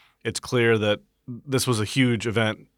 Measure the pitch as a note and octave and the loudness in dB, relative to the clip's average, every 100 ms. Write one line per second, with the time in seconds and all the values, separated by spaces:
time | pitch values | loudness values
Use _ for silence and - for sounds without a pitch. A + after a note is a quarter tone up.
0 | _ _ A#2 - - B2 A#2 A2 G#2 G#2 | _ _ -8 -8 -4 2 4 4 2 0
1 | _ _ - A#2 D3 C3 B2+ G#2+ G#2 C#3 | _ _ -16 -16 -4 -2 0 0 -2 0
2 | B2+ A2+ A2+ A2 A2 G#2+ - | 2 2 -2 0 0 -4 -14